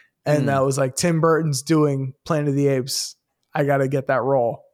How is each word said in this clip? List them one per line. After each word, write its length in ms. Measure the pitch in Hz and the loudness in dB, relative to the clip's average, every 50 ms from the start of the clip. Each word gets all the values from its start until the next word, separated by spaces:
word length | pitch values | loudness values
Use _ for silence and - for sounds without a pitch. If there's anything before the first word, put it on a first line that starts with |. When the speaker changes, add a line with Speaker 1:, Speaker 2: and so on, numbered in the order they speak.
| _ _ _ _ _ | _ _ _ _ _
Speaker 1:
And 160 | 143 147 147 | 0 0 2
Speaker 2:
Hmm. 40 | 127 143 | 2 0
Speaker 1:
that 180 | 139 135 135 | 0 2 0
was 120 | 139 135 139 | 0 0 0
like, 180 | 139 131 - | -2 -2 -2
"Tim 260 | - - 170 165 160 | -2 -2 0 0 2
Burton's 400 | 160 165 160 151 165 156 139 127 | 2 2 2 2 0 -2 -4 -4
doing 520 | - - 165 156 151 147 139 135 135 131 - - _ | -2 0 2 2 2 2 0 -2 -4 -6 -10 -14 _
Planet 240 | - 170 151 147 147 | -4 -2 -2 0 0
of 60 | 139 | 0
the 120 | 143 143 143 | 0 2 2
Apes. 480 | 135 131 123 127 - - - - - _ _ _ _ _ _ _ _ | 0 0 -2 -4 -6 -6 -6 -8 -12 _ _ _ _ _ _ _ _
I 100 | 147 147 | -4 0
gotta 220 | 139 143 139 135 131 | 0 2 0 0 0
get 200 | 135 135 131 - | 0 -2 -2 0
that 140 | 135 123 113 | -2 0 0
role." 400 | 135 139 131 120 117 - - - _ | 0 2 2 2 0 -2 -6 -12 _